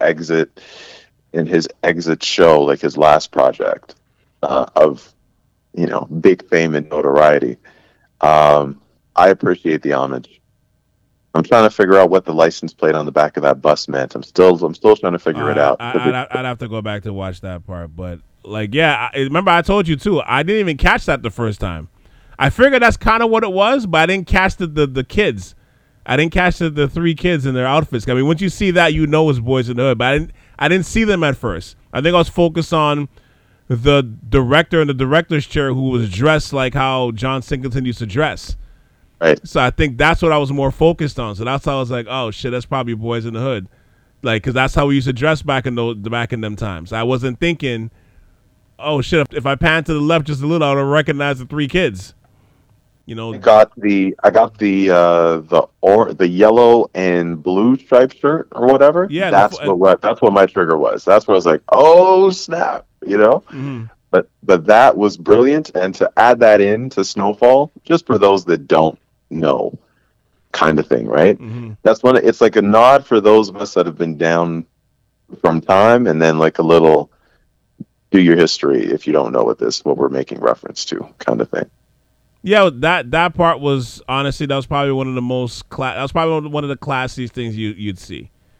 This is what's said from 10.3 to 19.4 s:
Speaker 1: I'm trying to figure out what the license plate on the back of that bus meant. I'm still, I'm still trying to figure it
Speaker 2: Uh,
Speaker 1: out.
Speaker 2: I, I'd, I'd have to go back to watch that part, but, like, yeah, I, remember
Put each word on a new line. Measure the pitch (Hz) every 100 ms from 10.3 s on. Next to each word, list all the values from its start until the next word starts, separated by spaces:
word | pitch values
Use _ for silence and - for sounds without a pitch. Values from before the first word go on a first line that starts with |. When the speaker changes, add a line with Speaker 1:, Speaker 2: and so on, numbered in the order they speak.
| _ _ _ _ _ _ _ _ _ _ 80
Speaker 1:
I'm |
trying | 82 120
to | 110
figure | - 95 95
out | 90
what | 92 87
the |
license | 80 82 - 80
plate | - 78 78
on | 76
the |
back | 73 76 -
of |
that | 73 67
bus | 76 73 -
meant. | 69 65 -
I'm |
still, | - - 92 85 82
I'm |
still | 82 110 107
trying | 95
to | 87
figure | - 76 73
it | 73
Speaker 2:
Uh, |
Speaker 1:
out. | 73 -
Speaker 2:
I, | 120 - -
I'd, | 127 135 127
I'd | 127
have | 123
to | 123
go | 110
back | 107 104
to | 104
watch | 98 95 87
that | 95 90 80
part, | 90 82 80
but, | 90 85 _ _
like, | - 107 104
yeah, | 131 160 131 120
I, | 139
remember | 135 156